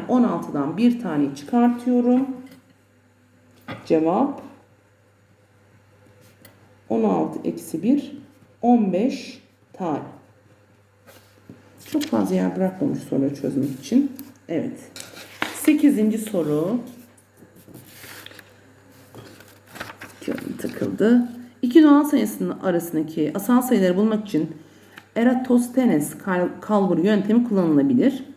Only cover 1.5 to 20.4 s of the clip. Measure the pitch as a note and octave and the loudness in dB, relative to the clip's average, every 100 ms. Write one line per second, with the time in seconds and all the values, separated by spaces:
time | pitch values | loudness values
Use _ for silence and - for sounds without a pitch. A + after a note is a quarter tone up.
1.5 | A#3+ A#3+ A#3+ B3+ B3 A#3+ B3+ C4+ B3+ - | 2 2 2 0 2 2 2 0 -6 -16
2.5 | - _ _ _ _ _ _ _ _ _ | -20 _ _ _ _ _ _ _ _ _
3.5 | _ - - - E3 D#3+ G#3 C#4+ - - | _ -16 -10 0 0 2 0 -2 -4 -16
4.5 | - _ _ _ _ _ _ _ _ _ | -20 _ _ _ _ _ _ _ _ _
5.5 | _ _ _ _ _ _ _ - _ - | _ _ _ _ _ _ _ -20 _ -20
6.5 | _ _ _ - A3+ G#3+ E3+ D#3 - E3+ | _ _ _ -6 0 2 0 -2 -4 -8
7.5 | E3 - D#3+ G#3 C#4+ - - - _ _ | -8 -8 -4 0 0 -2 -14 -20 _ _
8.5 | _ A#3+ A#3 F#3+ F3 C4 C#4+ - - _ | _ 2 2 2 0 -2 -4 -12 -20 _
9.5 | _ _ - F3 C3+ C3+ - _ _ _ | _ _ -10 -6 -6 -8 -18 _ _ _
10.5 | _ _ _ _ _ - - _ _ - | _ _ _ _ _ -20 -20 _ _ -20
11.5 | - _ - - D4+ D4 A3+ F#3+ F#3 F#3 | -20 _ -20 -6 -4 -2 -2 0 0 0
12.5 | F3 F#3 - C#3 C3+ - C#3 C3+ - - | 0 -2 -2 -4 -4 -4 -2 -2 -2 -4
13.5 | C#3 C#3 - - B3 C#4+ - - - - | -2 -4 -6 -2 0 0 -6 -20 -18 -8
14.5 | E3 - - - - - - - - - | -6 -6 -10 -16 -18 -18 -20 -20 -10 -10
15.5 | - D#4 D4 D4 G3+ G#3+ A3 - F#3 D3+ | -2 2 4 4 4 2 0 -2 -2 0
16.5 | D3 F3+ A#3+ - - - _ _ _ - | 0 0 -4 -6 -16 -20 _ _ _ -20
17.5 | - - - - - - - - - - | -20 -20 -20 -20 -20 -20 -18 -20 -20 -20
18.5 | - - - - - - - - - - | -20 -20 -20 -20 -20 -20 -20 -20 -20 -20
19.5 | - - - - - - - - - | -20 -20 -16 -16 -16 -20 -12 -10 -8